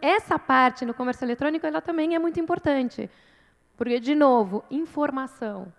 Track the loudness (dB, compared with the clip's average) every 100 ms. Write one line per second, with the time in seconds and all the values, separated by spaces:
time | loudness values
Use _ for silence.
0 | 2 2 2 -2 2 4 4 2 -6 -4
1 | -4 -4 -4 -2 -2 -2 -4 -4 -4 -2
2 | 0 0 -2 -2 -2 -2 0 0 -2 -6
3 | -12 _ _ _ _ _ _ -6 -2 -2
4 | 0 4 6 4 2 -4 -6 -6 -6 -4
5 | -4 -4 -8 -8 -10 -10 -14